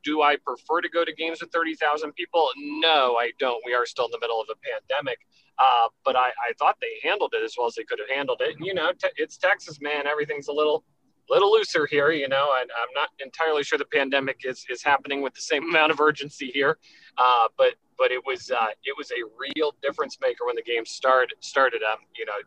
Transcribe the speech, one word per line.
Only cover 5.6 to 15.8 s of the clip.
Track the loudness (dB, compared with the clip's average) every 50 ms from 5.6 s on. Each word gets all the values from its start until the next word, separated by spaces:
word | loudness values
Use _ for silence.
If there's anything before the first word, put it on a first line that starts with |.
| 4 6 6 6 4 2 _ _ _
but | 0 2
I, | 2 2 0
I | 0 -4 -6 -6 -4 _
thought | 0 0 0 _
they | -6 -8 -8 -6 -2
handled | -2 0 0 -2 -2 -2
it | -2 -4
as | -4 -4 -2
well | -4
as | -2 -4
they | -6 -8
could | -8 -8 -8
have | -6 -6
handled | -4 -4 -2 -4 -2 -2
it. | -2 -4 -4
And, | -6 -8
you | -6
know, | -4 -2 -2 -2
te-, | -2 _ -4 -6 -4
it's | -4 -8 -8 -4
Texas, | -2 0 0 0 0 -4 -18 -16 -10
man. | -6 -4 -4 -2 -2
Everything's | -2 -2 -2 -2 -4 -6 -8 -6 -4
a |
little, | -2 0 2 2 2 0 _ _ _ _ _ _ _ _ _ _
little | 4 4 6 6
looser | 6 4 2 2 0 0 0
here. | 2 2 2 2 2
You | 2 0 -2
know, | 0 0 0 2 2
I, | 2 0
I'm | 0 -4 -4 -6 -6 -4 -2
not | -4 -4 -4 _ -14
entirely | -14 -14 -6 -2 0 0 0 0
sure | 0 0 -2 -2
the | -2
pandemic | _ 0 0 0 2 0 0 0 -2 -6 _ -6
is, | -8 -8 -8 -8 -10
is | -10 -2
happening | 2 2 2 2 2 -4 -4 -4
with | -4 -6 _
the | -8
same | -4 -2 -2 -2 0
<laughs> | 2
amount | 4 4